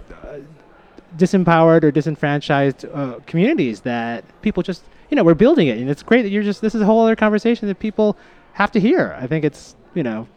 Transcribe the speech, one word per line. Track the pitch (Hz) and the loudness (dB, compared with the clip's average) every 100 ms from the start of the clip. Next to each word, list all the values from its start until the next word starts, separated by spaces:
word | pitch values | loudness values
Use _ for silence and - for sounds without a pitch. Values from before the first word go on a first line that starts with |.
| - - | -10 -20
uh, | - 147 143 156 - - _ - - 165 | -18 -18 -20 -20 -20 -20 _ -20 -16 -2
disempowered | 180 190 170 165 165 165 | 0 2 4 4 6 6
or | 151 | 4
disenfranchised, | 147 156 147 147 147 - 143 139 127 - | 2 -2 -4 -4 -2 -2 0 0 -2 -10
uh, | 147 131 117 - | -10 -10 -10 -6
communities | 165 226 320 127 104 | -2 0 0 -2 -4
that | 127 120 117 117 - _ | -6 -6 -6 -10 -14 _
people | 214 190 | -4 -4
just, | 175 175 - - - | -6 -10 -16 -20 -4
you | 294 | 2
know, | |
we're | 170 | 4
building | 160 240 320 151 | 4 4 4 2
it, | 110 | 0
and | 131 | -4
it's | 143 | -6
great | - 240 | 0 0
that | 202 | 0
you're | 208 | -2
just, | 202 196 | -2 -4
this | 214 | -4
is | 226 | 0
a | 202 | 2
whole | 226 | 2
other | 226 220 | 2 2
conversation | 214 208 233 240 202 | 0 0 0 -2 -4
that | 185 | -6
people | 220 - 214 - - _ _ | -6 -2 -2 -2 -12 _ _
have | - 202 | -6 -2
to | 220 | 0
hear. | 214 349 110 131 | 2 2 -2 -6
I | 127 | -6
think | 156 | -4
it's, | 151 - - - _ | -4 -6 -14 -20 _
you | 180 | -6
know, | 123 110 120 | -6 -8 -12